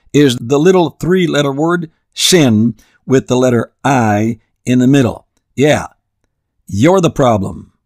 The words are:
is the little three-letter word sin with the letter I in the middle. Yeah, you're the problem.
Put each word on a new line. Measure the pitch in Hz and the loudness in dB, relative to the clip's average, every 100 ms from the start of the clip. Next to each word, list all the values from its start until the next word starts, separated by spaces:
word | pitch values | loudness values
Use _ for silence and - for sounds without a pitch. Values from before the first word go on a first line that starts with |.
| _ | _
is | 143 147 123 | 2 2 0
the | 117 143 | -2 0
little | 160 185 165 - | 2 2 0 -4
three-letter | 151 185 170 143 143 | -2 -2 0 -2 -4
word | 139 160 175 160 _ _ - | -4 -4 -4 -6 _ _ -6
sin | - 180 139 107 117 110 _ _ - | 0 2 4 2 0 -4 _ _ -2
with | 131 - | -2 0
the | 127 | 0
letter | 127 120 139 _ | 0 0 -4 _
I | 131 135 110 104 110 113 _ _ - | -4 0 0 0 -2 -6 _ _ -4
in | 127 | 0
the | 127 | 2
middle. | 139 120 90 _ _ _ - | 2 0 -4 _ _ _ -2
Yeah, | 147 123 87 - _ _ _ _ _ _ - | 0 0 -4 -16 _ _ _ _ _ _ -12
you're | 98 139 190 | -2 2 2
the | 165 | 0
problem. | - 131 110 95 92 - _ | 0 0 0 -4 -10 -20 _